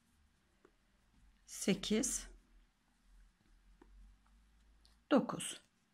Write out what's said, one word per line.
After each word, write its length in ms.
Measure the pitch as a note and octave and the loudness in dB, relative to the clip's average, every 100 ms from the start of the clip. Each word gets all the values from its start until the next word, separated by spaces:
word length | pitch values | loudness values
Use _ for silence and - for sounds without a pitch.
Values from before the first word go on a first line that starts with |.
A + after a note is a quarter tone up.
| _ _ _ _ _ _ - _ _ _ _ - - - - | _ _ _ _ _ _ -20 _ _ _ _ -20 -20 -20 -16
sekiz, 800 | - - F#3 - G#3+ C4+ - - - - - - _ _ _ _ - - _ - - - - - - - - - - - - - - - _ - | -6 0 0 2 0 0 -4 -6 -18 -20 -20 -20 _ _ _ _ -20 -20 _ -20 -20 -20 -20 -20 -20 -20 -20 -20 -20 -20 -20 -20 -20 -20 _ 4
dokuz. 500 | C#4 - - - - - _ _ | 4 4 -2 -8 -10 -16 _ _